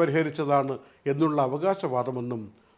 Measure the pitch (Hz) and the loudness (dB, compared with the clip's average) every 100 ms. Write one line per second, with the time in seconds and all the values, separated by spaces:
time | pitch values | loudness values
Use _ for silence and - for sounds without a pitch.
0 | 160 156 156 147 143 139 135 131 - _ | 2 2 0 -2 2 2 2 -6 -10 _
1 | 139 143 160 147 131 147 185 190 156 127 | -2 2 2 2 0 0 -2 -2 -2 -2
2 | 123 127 120 117 107 - _ | -2 -4 -6 -6 -10 -18 _